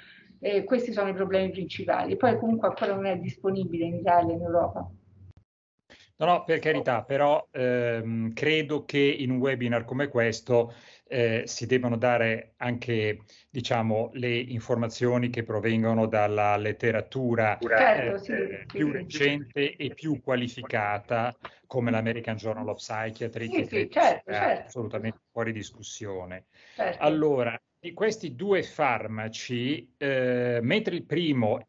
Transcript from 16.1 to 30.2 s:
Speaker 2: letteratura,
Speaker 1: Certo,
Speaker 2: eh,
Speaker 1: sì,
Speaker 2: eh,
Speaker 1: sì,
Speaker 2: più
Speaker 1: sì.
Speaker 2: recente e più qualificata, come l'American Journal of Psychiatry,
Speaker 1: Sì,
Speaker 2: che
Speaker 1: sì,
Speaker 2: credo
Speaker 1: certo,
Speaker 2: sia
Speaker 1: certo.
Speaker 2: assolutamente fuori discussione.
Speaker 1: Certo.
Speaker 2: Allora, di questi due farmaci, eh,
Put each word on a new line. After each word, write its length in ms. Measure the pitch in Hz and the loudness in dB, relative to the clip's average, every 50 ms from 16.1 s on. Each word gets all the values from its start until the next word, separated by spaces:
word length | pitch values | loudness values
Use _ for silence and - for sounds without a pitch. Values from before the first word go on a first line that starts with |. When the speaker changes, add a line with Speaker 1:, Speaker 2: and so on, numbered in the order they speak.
| 113 107 104 104 104 104 104 104 104 | 4 2 2 4 2 2 2 2 2
Speaker 2:
letteratura, 1000 | 101 104 107 104 - 127 117 110 107 - - - 135 127 120 117 113 110 107 101 - | 2 0 -2 -2 0 0 0 0 0 -2 -4 -4 -4 -2 0 2 2 2 2 2 0
Speaker 1:
Certo, 560 | 117 113 - - 262 233 214 - 123 - - | 0 2 4 6 6 6 6 4 2 -2 -4
Speaker 2:
eh, 20 | - | -4
Speaker 1:
sì, 140 | - - | -4 -4
Speaker 2:
eh, 320 | 226 196 190 196 - 98 95 | -4 -4 -4 -4 -6 -10 -12
Speaker 1:
sì, 0 | |
Speaker 2:
più 200 | - - 143 151 | -10 -4 -2 -2
Speaker 1:
sì. 60 | 143 | -2
Speaker 2:
recente 840 | 135 131 - - - 147 143 143 147 147 139 117 - 143 143 151 - | -2 -4 -6 -8 -2 0 2 2 2 0 -6 -6 -4 -2 -2 -2 -2
e 180 | - 147 123 - | -6 -8 -8 -8
più 260 | - - 156 143 123 | -6 -4 -4 -4 -2
qualificata, 1120 | - 139 127 123 123 123 - 127 123 - 120 110 104 104 104 101 - - 120 113 117 123 - _ - - - _ _ - | 0 0 0 0 0 -4 -6 -10 -8 -4 -2 -2 0 0 -2 -4 -2 -2 -2 0 0 -2 -4 _ -14 -20 -20 _ _ -6
come 240 | - 131 117 117 | -4 -2 0 2
l'American 440 | 113 110 113 113 117 117 117 113 110 | 2 2 0 0 -2 -2 -4 -6 -6
Journal 320 | 107 104 113 107 110 107 107 | -4 -4 -4 -4 -4 -6 -6
of 100 | 101 - | -6 -8
Psychiatry, 680 | - - 110 107 110 113 113 - 120 117 - 110 117 | -8 -8 -6 -6 -6 -6 -6 -6 -8 -8 -6 -6 -6
Speaker 1:
Sì, 60 | - | -2
Speaker 2:
che 100 | 370 311 | -2 -2
Speaker 1:
sì, 60 | - - | -2 -2
Speaker 2:
credo 240 | 220 202 - - | -2 -2 -2 0
Speaker 1:
certo, 400 | - - - 226 - - - - | 2 4 4 4 4 2 -2 -6
Speaker 2:
sia 80 | - 104 | -2 0
Speaker 1:
certo. 260 | 101 - 107 - - | 0 0 0 -2 -4
Speaker 2:
assolutamente 520 | - - 127 110 107 - 107 107 113 110 - _ _ | -8 -10 -8 -8 -6 -6 -6 -6 -6 -8 -8 _ _
fuori 220 | - 120 113 113 | -6 -4 -4 -4
discussione. 960 | 110 107 95 - - 113 107 - - - 113 101 95 92 90 90 90 92 - _ _ - - - - | -4 -6 -10 -12 -14 -18 -16 -16 -14 -12 -10 -10 -8 -8 -10 -10 -12 -14 -16 _ _ -20 -20 -12 -6
Speaker 1:
Certo. 260 | - 208 185 - - | -4 -4 -2 -2 2
Speaker 2:
Allora, 560 | 147 151 156 156 151 151 143 127 120 117 117 - - _ _ _ | 2 2 4 4 4 2 2 2 0 0 -2 -4 -8 _ _ _
di 140 | - 170 | -16 -14
questi 420 | 170 175 202 220 214 220 190 151 123 | -4 -2 -2 -2 -2 -2 -6 -10 -8
due 300 | 117 185 202 190 170 - | -6 0 0 2 0 0
farmaci, 1300 | - - - 151 131 117 110 - - 110 110 110 113 113 - - - 123 120 120 131 151 - - - _ | -2 -2 0 2 2 2 0 -4 -6 -6 -6 -6 -8 -8 -10 -8 -6 -4 -2 -2 -2 -4 -4 -8 -14 _
eh, 600 | - 147 139 135 131 | -6 -2 -2 0 0